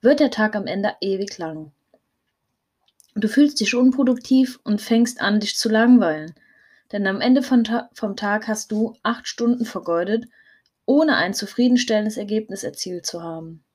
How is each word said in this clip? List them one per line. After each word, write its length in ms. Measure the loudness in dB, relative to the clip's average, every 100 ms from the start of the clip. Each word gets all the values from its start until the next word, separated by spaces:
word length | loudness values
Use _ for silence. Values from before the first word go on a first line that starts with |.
wird 180 | 4 4
der 140 | 2
Tag 240 | 0 -2 -2
am 100 | -6
Ende 260 | -4 -4 -4
ewig 380 | -6 -4 -6 -8
lang. 320 | -10 -10 -14 _ _ _ _ _ _ _ _ _ _ _ _ _ _
Du 140 | -4 0
fühlst 320 | 4 2 2
dich 160 | -2 4
unproduktiv 840 | 4 4 2 0 2 2 2 -2
und 180 | -4 -4
fängst 380 | 2 2 2 0
an, 180 | 0 0
dich 180 | -2 -4
zu 120 | 0
langweilen. 680 | 2 6 6 6 -2 -8 -18 _ _ _ _ _
Denn 160 | -4 -2
am 140 | 0
Ende 240 | 2 2
von 180 | 4 2
Ta-, 260 | 2 -4 -6
vom 240 | -8 -8 -4
Tag 320 | -2 -2 -2
hast 240 | -8 -4
du 240 | -4 -4 -4
acht 240 | -6 -6 -8
Stunden 380 | -4 0 0 -2
vergeudet, 580 | -6 -4 -2 0 -4 -4 _ _ _ _ _
ohne 300 | 0 2 4
ein 180 | 2 0
zufriedenstellendes 840 | -4 -8 0 4 4 2 0 0 -6
Ergebnis 480 | -4 -4 -4 -10
erzielt 420 | -10 -10 -10 -8 -10
zu 160 | -10
haben. 400 | -10 -12 -14 -18 _